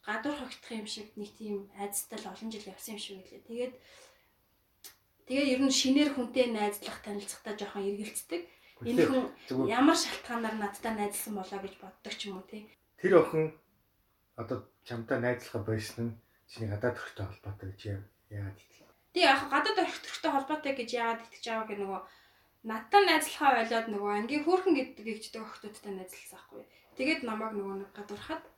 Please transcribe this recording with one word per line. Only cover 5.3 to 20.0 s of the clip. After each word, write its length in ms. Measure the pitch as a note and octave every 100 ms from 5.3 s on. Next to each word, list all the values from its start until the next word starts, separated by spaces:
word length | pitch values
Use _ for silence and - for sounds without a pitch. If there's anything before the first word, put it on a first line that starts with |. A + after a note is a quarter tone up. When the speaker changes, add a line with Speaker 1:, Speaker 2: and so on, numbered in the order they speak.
| C4 C#4+
Speaker 1:
ер 80 | B3+ C4+
нь 80 |
шинээр 360 | - C4 C4+ D4
хүнтэй 400 | C4+ A#3 C4 A#3+
найзлах, 480 | A3 G#3 G3+ - -
танилцахтаа 560 | - G3+ G3+ - A3 G3+
жоохон 320 | G3+ G3+ G3
эргэлцдэг. 520 | G3+ G#3+ - - F4 - - - - A#2+
Энэ 180 | E3+ D#3
хүн 140 | C4 - - -
Speaker 2:
Зүгээр. 200 | C3 D#3+
Speaker 1:
ямар 260 | A#3 C#4+ E4
шалтгаанаар 600 | - - - A#3 A3+ A3
надтай 320 | G3+ - A3+
найзлсан 400 | A3 G#3 G3+ -
болоо 260 | G#3 F#3 G3
гэж 100 | F#3+ F#3
боддог 320 | F#3+ - G#3+
ч 80 | G3+ G#3
юм 80 | F#3+
уу, 80 | -
тий. 240 | G#3+ G#3+ _ _ _
Speaker 2:
Тэр 240 | F#3 F3+ D#3
охин 320 | D#3+ D#3 - _ _ _ _ _ _ _ -
одоо 320 | A2+ - - _ -
чамтай 320 | A#2+ A2+ B2+
найзлахаа 440 | A#2+ B2 - A2+ G2
больсон 400 | A2 G#2+ - A#2
нь 120 | A2 _ _ _
чиний 240 | - A2
гадаад 240 | G2+ B2 -
төрхтэй 260 | - - G2
холбоотой 420 | - G2+ G2+ F#2+
гэж 80 | G2 G#2+
яа-, 180 | G2 G2+ _ _
яагаад 320 | G#2 G2 F#2+
итгэв? 260 | - - - _ _ F4
Speaker 1:
Тий, 80 | E4
яг 160 | C4+ C#4+
гадаад 280 | D4 D4+ G#4
төрх-, 240 | E4+ -